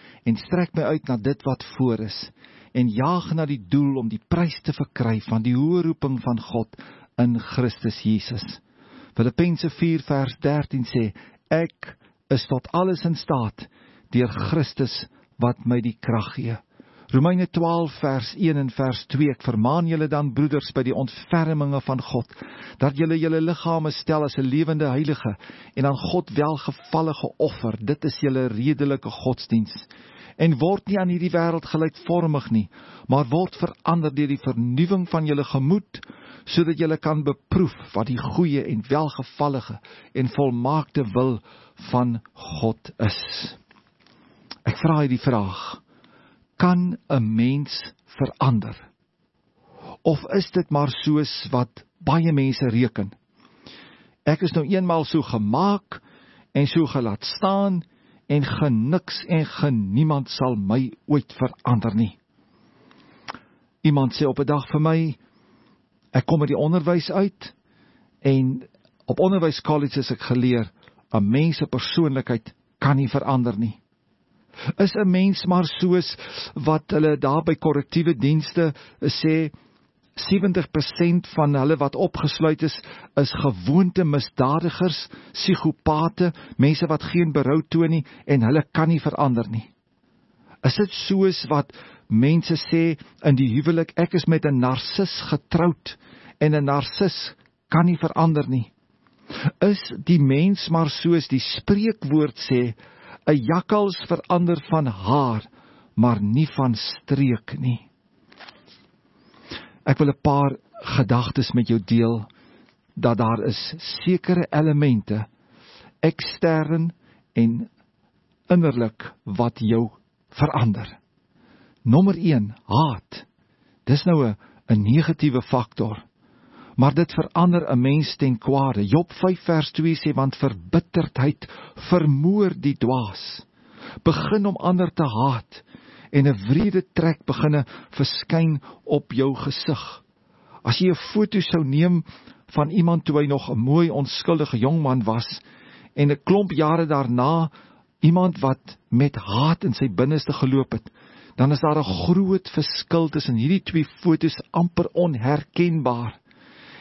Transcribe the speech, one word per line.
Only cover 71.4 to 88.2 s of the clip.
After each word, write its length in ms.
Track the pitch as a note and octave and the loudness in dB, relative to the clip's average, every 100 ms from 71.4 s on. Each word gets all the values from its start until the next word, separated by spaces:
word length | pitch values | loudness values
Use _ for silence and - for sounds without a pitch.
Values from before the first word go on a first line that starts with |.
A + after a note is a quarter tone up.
| D#3+ D3+ | 2 0
se 80 | C#3+ | -4
persoonlikheid 880 | B2+ - - D#3+ C3+ - A#2+ - - _ _ | -4 -2 0 0 0 -2 -4 -6 -20 _ _
kan 160 | C3+ C#3 | 0 2
nie 140 | C3 | 0
verander 480 | C#3+ - C3 A#2+ G2+ | -2 0 0 0 -2
nie. 240 | A#2 - _ _ _ _ _ _ _ - - - | -4 -6 _ _ _ _ _ _ _ -10 -6 0
Is 180 | G3 - | 0 2
'n 160 | G3 | 2
mens 340 | F3+ G3 F#3+ F#3 | 4 2 2 2
maar 200 | F3+ E3+ | 2 0
soos 500 | - F#3 F3+ E3+ - - - - | 0 2 2 0 -8 -14 -14 -12
wat 300 | - C#3+ D#3 - | -4 0 -2 0
hulle 260 | D3+ D#3 D3 | 0 2 2
daar 260 | C3+ D3 | 0 0
by 120 | D#3+ D#3+ | 0 0
korrektiewe 600 | D#3+ C#3+ C#3 E3+ E3 C#3 | 0 0 0 0 0 2
dienste 580 | C3+ D#3 D3 - D#3+ C#3+ - _ | 2 0 0 -2 -2 -2 -14 _
sê, 500 | - - D#3 D#3+ D#3 - _ _ _ _ _ - | -4 -2 0 0 -2 -8 _ _ _ _ _ -12
sewentig 560 | - G3 F#3+ F3+ D3 | -2 0 2 0 -2
persent 560 | D#3 C#3 - F3 F3 - | -2 -4 0 2 2 0
van 260 | - D3 | 0 2
hulle 220 | C#3 C#3 D#3 | 2 2 2
wat 180 | C#3 - | 0 -2
opgesluit 680 | F3 - D3+ - D#3+ D#3 | -4 -2 -4 0 0 0
is, 180 | D#3+ - - - - - | -2 -4 -14 -20 -6 -2
is 180 | C#3 | -2
gewoonte 720 | - C#3+ F#2+ F2+ D#3+ F#3 F3+ E3 | -2 -4 -2 2 2 2 2 0
misdadigers, 1040 | D3 - - C3 D#3 E3+ - F3+ D3+ - - - | 0 -2 -2 0 0 -2 -2 -4 -4 -10 -18 -16
psigopate, 1000 | - - F#3 D#3+ - - D3+ E3 - F3+ - - - | -6 -2 0 0 -2 0 0 0 0 -2 -2 -8 2
mense 300 | C#3 D#3 E3+ | 2 2 0
wat 160 | D3+ | -2
geen 300 | - F3 E3+ | -2 0 2
berou 300 | D3 B2+ D#3 D#3 | 2 2 0 0
toon 220 | E3 E3 | 2 2
nie 160 | D#3+ - - | 0 -2 -8